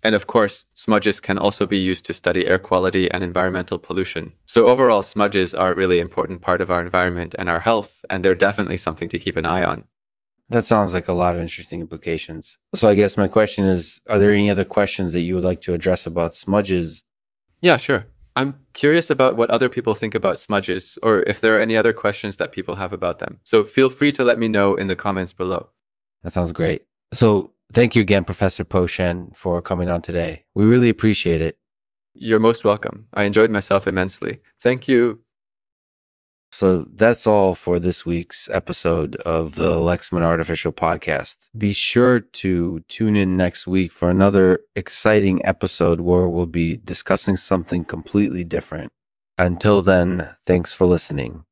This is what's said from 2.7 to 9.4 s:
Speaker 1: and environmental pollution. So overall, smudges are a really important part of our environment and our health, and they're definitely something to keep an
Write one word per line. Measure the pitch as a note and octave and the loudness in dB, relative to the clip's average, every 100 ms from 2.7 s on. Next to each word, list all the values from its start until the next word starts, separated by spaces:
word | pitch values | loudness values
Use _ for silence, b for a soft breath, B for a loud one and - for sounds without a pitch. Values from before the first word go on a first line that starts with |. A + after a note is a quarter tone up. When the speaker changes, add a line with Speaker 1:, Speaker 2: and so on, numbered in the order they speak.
| F#2 F#2 F#2+ F#2 | 0 2 0 0
Speaker 1:
and | F2+ | -2
environmental | F2+ F2+ F#2 F#2 F2 F2 | -4 -2 -2 -4 -6 -8
pollution. | - F2+ F#2 E2+ - _ | -6 -6 -4 -8 -12 _
So | - A#2 A2+ | -2 4 6
overall, | B2+ B2+ G#2+ | 6 4 2
smudges | F#2+ G#2 G2+ G2 F2+ | 0 0 0 2 -2
are | - F#2 | 0 -2
a | |
really | F2 F#2 F2+ | 0 2 2
important | E2+ - E2+ F2+ | 0 -6 -6 -6
part | F2+ F2+ | -4 -2
of | F2+ | 0
our | F2 | -2
environment | F2 F#2 F2+ F2 E2+ - | 0 0 0 -2 -8 -8
and | F#2 | -4
our | E2+ | -2
health, | A2+ A2+ G#2 _ - | 0 -2 -4 _ -10
and | F#2+ | 0
they're | F#2+ | 0
definitely | F2 G2 G2 G2 F2+ | 2 0 0 -6 -4
something | - D#2 E2+ | -6 -8 -8
to | E2 | -8
keep | F#2 | -6
an | E2+ | -6